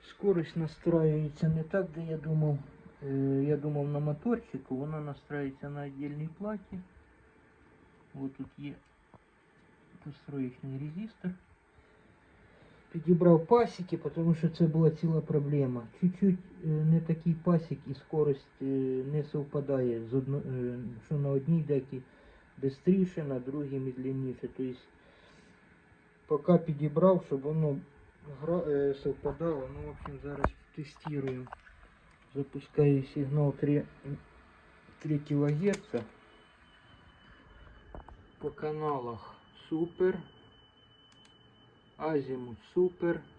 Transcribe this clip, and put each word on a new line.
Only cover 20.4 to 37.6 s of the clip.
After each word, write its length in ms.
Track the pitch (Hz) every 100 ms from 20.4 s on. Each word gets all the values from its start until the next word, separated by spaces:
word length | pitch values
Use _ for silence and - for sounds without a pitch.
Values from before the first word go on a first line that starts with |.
| 139
е, 320 | 127 123 123 120 120 -
що 120 | 147
на 100 | 139
одній 340 | 139 135 165
декі 400 | 147 143 127 131 - - - - - -
бистріше, 680 | 135 135 - 190 180 -
на 140 | 147 127
другій 400 | 127 147 143 135
медленніше. 720 | 131 123 131 135 131 123 123 -
Тобто, 240 | 131 127 - _ - - - - - - - - _ - _ _ -
поки 320 | 151 - 170
підібрав, 680 | - 143 147 147 185 180 -
щоб 140 | 139
воно 380 | 139 156 151 139 - - - - 147 135
гра-, 240 | 156 175 151
е, 260 | 143 139
совпадало. 760 | 139 147 135 147 139 170 151 131
Ну, 120 | 143 151
в 40 |
общем, 280 | 147 - 139
зараз 280 | 143 139 139 - -
тестуємо. 720 | - 143 - - 147 135 127 127 - - - - - - _ -
Запускаю 680 | 139 139 143 - - 147 139 135
сигнал 400 | - 135 147 143
три, 320 | 139 147 147 - - 139 143 - - - - - - - -
три 200 | 156 151
кілогерца. 840 | 147 143 147 147 202 196 - 120 107 - - - - - - - - - - - - - - -